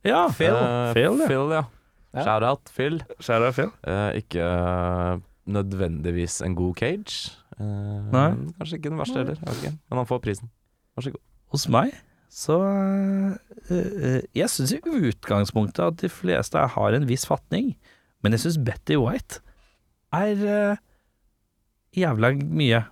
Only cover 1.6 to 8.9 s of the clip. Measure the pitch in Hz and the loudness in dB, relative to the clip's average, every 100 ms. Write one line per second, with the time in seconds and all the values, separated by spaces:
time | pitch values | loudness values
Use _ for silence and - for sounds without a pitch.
1.6 | 131 - _ _ _ 131 107 107 117 139 | -2 -10 _ _ _ -4 0 2 2 0
2.6 | - - 139 160 - - - 113 123 127 | -4 -2 -2 -2 -8 -12 0 2 4 2
3.6 | 190 - - 98 104 - - 87 87 90 | -4 -4 -4 -2 0 -2 -4 -2 0 2
4.6 | 87 90 87 90 90 90 - _ - 101 | 0 0 0 0 -2 -2 -8 _ -4 -2
5.6 | 98 95 87 78 85 87 87 - 92 87 | -2 -2 -2 -2 -2 -2 -2 -2 -4 0
6.6 | 90 87 117 202 208 - - - _ - | -2 0 -2 -4 -6 -10 -10 -14 _ -10
7.6 | 104 101 101 104 104 127 147 117 147 170 | -8 -6 -6 -6 0 2 4 2 -6 -10
8.6 | 160 165 147 | -10 -8 -6